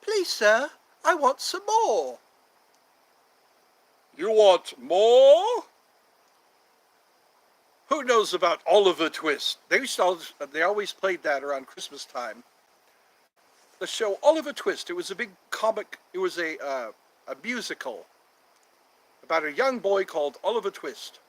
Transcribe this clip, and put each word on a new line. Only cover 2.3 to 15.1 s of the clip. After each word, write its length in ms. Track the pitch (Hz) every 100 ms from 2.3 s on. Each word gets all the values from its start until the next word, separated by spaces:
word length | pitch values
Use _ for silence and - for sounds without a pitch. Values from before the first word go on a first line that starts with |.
| _ _ _ _ _ _ _ _ _ _ _ _ _ _ _ _ _ _ _
You 140 | 180
want 440 | 220 208 180 - -
more? 840 | 127 170 220 240 269 302 392 480 - _ _ _ _ _ _ _ _ _ _ _ _ _ _ _ _ _ _ _ _ _ _
Who 160 | 302
knows 300 | 247 233 202
about 260 | 180 175 156 -
Oliver 420 | 185 196 160 156
Twist? 500 | - 156 143 - - _
They 100 | 175
used 180 | 262 -
to 80 |
always, 280 | 185 180 - - 143
they 100 | 147
always 300 | 170 208 202
played 300 | - 190 180
that 200 | 156 143
around 240 | 139 139 135
Christmas 380 | - - 139
time. 400 | - 135 120 107 - _ _ _ _ _ _ _ _ _ _ _ _ _
The 80 | 180
show 320 | - 214 196
Oliver 300 | - 320 294
Twist. 380 | - - 156 -
It 20 |
was 180 | 175 170